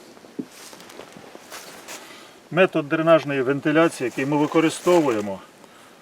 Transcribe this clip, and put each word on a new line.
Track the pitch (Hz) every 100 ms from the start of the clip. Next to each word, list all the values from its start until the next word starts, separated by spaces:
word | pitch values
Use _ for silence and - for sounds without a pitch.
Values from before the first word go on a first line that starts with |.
| - - - - - - - - - - - - - - - - - - - - - - - - -
Метод | 156 185 165 143
дренажної | 160 160 160 147 139
вентиляції, | 127 143 156 151 170 - 123
який | - 135
ми | 147
використовуємо, | 147 165 160 - 175 180 143 110 101 95 - - - - - -